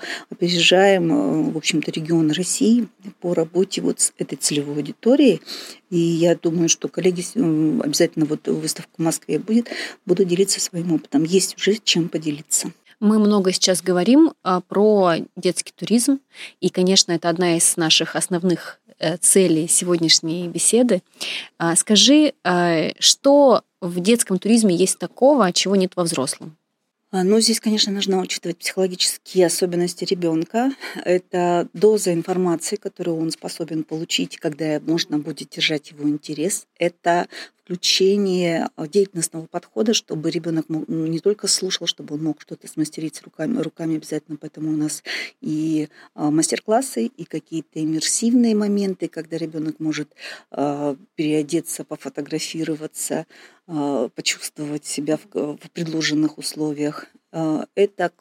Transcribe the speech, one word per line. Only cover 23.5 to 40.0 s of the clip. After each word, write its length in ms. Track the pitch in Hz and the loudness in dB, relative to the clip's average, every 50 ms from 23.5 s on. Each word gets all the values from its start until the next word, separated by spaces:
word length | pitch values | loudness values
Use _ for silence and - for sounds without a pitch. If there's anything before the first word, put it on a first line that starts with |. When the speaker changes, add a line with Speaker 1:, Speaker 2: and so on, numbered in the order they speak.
| 208 - - _ _ _ | 6 4 2 _ _ _
Speaker 2:
в 220 | 190 175 175 180 | -10 -6 -6 -2
детском 360 | 175 208 240 233 - - 190 180 | 2 2 2 2 2 0 -2 -2
туризме 360 | - 202 233 233 220 196 170 | 2 2 4 4 4 4 4
есть 240 | 165 190 185 - - | 2 2 0 0 -4
такого, 540 | 180 - - - 247 277 302 254 202 180 - | -8 -10 -2 2 4 4 6 4 4 2 2
чего 240 | - - 185 202 | 0 0 2 2
нет 160 | 196 185 185 - | 2 2 0 -2
во 80 | 180 175 | -2 -4
взрослом? 540 | 165 - - 131 151 - - - 160 156 _ _ _ _ _ _ _ _ _ _ _ | -2 -2 -2 -4 -4 -6 -8 -14 -18 -20 _ _ _ _ _ _ _ _ _ _ _
Speaker 1:
А, 120 | - 185 180 | -2 0 2
ну, 160 | 190 214 226 | 4 4 4
здесь, 220 | 220 226 220 - | 4 2 0 0
конечно, 320 | - 220 214 208 - 208 196 | -2 -2 0 0 0 -2 -2
нужно 260 | 202 196 196 190 185 | -2 -2 0 0 0
учитывать 380 | 180 - - - - 175 170 | -2 -4 -8 -8 -8 -8 -8
психологические 880 | - - - - 196 190 185 180 - - - - - _ - - 185 180 | -8 -8 -6 -2 -2 -2 -2 -2 -4 -4 -4 -4 -6 _ -2 2 4 4
особенности 580 | 165 - - 190 175 175 175 175 175 - - 175 | 4 2 0 -2 0 0 0 -2 -2 -4 -6 -6
ребенка. 720 | - 190 180 175 165 160 160 165 - - 226 254 277 269 - - - - - - | -4 -2 -2 0 0 0 -2 -2 -2 -2 -2 0 -2 -2 -6 -10 -14 -12 -6 -2
Это 640 | 175 180 180 - _ - 180 175 175 175 175 170 - - | 0 0 0 0 _ -2 0 0 2 2 0 -2 -4 0
доза 400 | 175 196 214 220 208 - 190 170 | 2 4 4 4 2 0 0 -2
информации, 600 | 165 165 185 185 180 185 175 170 156 - - 208 | -2 -2 -2 -2 0 0 0 0 -2 -4 -6 -8
которую 420 | - - 165 - - 180 175 165 | -8 -8 -10 -10 -8 -6 -4 -4
он 140 | 160 160 160 | -2 -4 -4
способен 520 | 151 - - - - - 165 151 160 160 151 | -6 -6 -10 -10 -10 -10 -8 -6 -6 -6 -6
получить, 540 | - 160 160 165 - - - - - - | -6 -8 -8 -6 -6 -4 -4 -4 -6 -8
когда 440 | - - 165 147 151 160 156 151 147 | -8 -6 -6 -6 -4 -4 -4 -4 -4
можно 360 | 151 156 160 165 - - 151 | -2 -2 -2 -2 -2 -2 -4
будет 320 | 151 147 156 143 - 143 - | -4 -4 -6 -10 -12 -14 -14
держать 420 | - 170 151 160 156 143 - - | -8 -4 -4 -2 -2 -4 -6 -10
его 160 | 160 147 147 | -10 -4 -2
интерес. 600 | 147 147 151 - - 151 143 156 202 - - - _ _ | -2 -2 -2 -6 -8 -6 -4 -4 -2 -4 -6 -8 _ _
Это 500 | - 170 175 - _ - 175 170 175 - - - - - - _ _ _ - | -4 -4 -4 -4 _ 0 0 2 2 0 -4 -8 -16 -18 -18 _ _ _ -10
включение, 1000 | 180 175 - - - - 185 190 202 202 202 190 180 180 175 170 165 160 - - - | -8 -4 -2 0 2 4 4 4 4 4 2 2 2 2 2 0 0 -2 -4 -6 -6
а, 120 | - 160 | -10 -8
деятельностного 580 | 147 160 202 196 196 - 165 160 - - 160 160 | 0 2 2 2 2 0 -4 -6 -6 -6 -10 -12
подхода, 480 | - - 170 - _ - 220 220 233 208 | -10 -10 -10 -10 _ -4 -2 0 0 0
чтобы 380 | - | 0